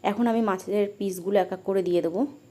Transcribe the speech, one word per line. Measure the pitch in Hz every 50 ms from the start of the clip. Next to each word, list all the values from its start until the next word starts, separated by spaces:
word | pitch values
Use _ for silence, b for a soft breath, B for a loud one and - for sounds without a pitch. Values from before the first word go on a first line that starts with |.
| -
এখন | 196 202 - 240
আমি | 233 226 233
মাছের | 226 208 185 180 - 185 202 208 202 202 202
পিসগুলো | - 202 196 185 180 170 196 202 202
এক | 185 185 190
এক | 185 -
করে | 190 190 196 180
দিয়ে | 180 175 175
দেবো | 165 170 165 202 277 277 - - - _